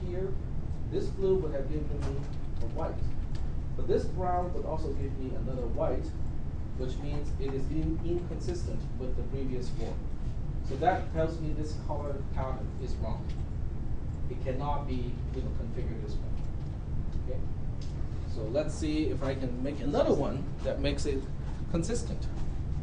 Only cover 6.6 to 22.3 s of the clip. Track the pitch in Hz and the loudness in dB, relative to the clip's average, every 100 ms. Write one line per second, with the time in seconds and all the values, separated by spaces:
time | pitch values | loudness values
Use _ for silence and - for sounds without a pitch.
6.6 | - - 131 - 147 147 147 - 135 135 | -2 -2 -2 -2 0 0 0 0 0 0
7.6 | 143 156 156 - - - - - - 113 | 0 2 2 2 2 0 0 -2 -2 -2
8.6 | - - - - 123 120 120 139 131 127 | 0 0 -2 -2 0 0 0 0 0 0
9.6 | - - - - - - - - - - | 0 0 0 0 -2 -2 -2 -2 -2 -2
10.6 | - 131 165 185 - 165 156 - 151 151 | -2 2 4 4 2 0 0 0 -2 0
11.6 | 147 139 139 147 143 139 - - 131 127 | -2 -2 -2 -2 -2 -2 -2 -2 -2 -2
12.6 | - - - - - - - - - - | -4 -4 -2 0 0 -2 -2 -2 -2 -2
13.6 | - - - - - - - - 131 127 | 0 0 0 0 -2 -2 -2 0 0 0
14.6 | 127 127 123 127 120 - - - - - | 0 0 0 0 0 -2 -2 -2 -2 -2
15.6 | - - - - - - - - - - | -2 -2 -2 -2 -2 -2 0 0 0 -2
16.6 | - - - - - - - 85 82 - | -2 -4 -2 0 0 0 0 0 0 0
17.6 | - - - - - - - - 147 139 | 0 -2 -2 -2 -2 -2 -2 -2 0 0
18.6 | 147 - 156 151 151 131 139 - 131 123 | 0 0 0 2 2 2 0 0 0 0
19.6 | 135 143 143 220 - 202 123 139 - - | -2 0 2 4 4 4 2 0 -2 -2
20.6 | 139 113 143 139 143 135 - - - - | 0 2 2 2 2 2 0 -2 -2 -2
21.6 | - 170 160 233 - - - | 0 0 2 0 0 0 0